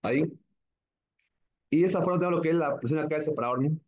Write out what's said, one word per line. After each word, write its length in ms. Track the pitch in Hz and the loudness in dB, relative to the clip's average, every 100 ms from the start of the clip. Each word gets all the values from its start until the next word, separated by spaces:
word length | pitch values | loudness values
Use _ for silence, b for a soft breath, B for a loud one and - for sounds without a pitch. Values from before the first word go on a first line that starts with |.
Ahí. 220 | - 131 165 - _ _ _ _ _ _ _ _ _ _ _ _ _ | 0 0 -2 -6 _ _ _ _ _ _ _ _ _ _ _ _ _
Y 120 | 151 | 2
de 60 | 185 | 2
esa 140 | 185 | 2
forma 200 | 170 180 | 0 0
tengo 100 | 180 | 0
lo 100 | 170 | 0
que 100 | 160 | 2
es 40 | |
la 240 | 170 147 139 | 2 0 -2
presión 220 | 120 156 | -2 -2
acá 160 | 151 151 | -2 -2
del 80 | |
separador, 360 | 151 147 117 123 | -2 -2 -2 0
¿no? 160 | 143 160 | 0 -2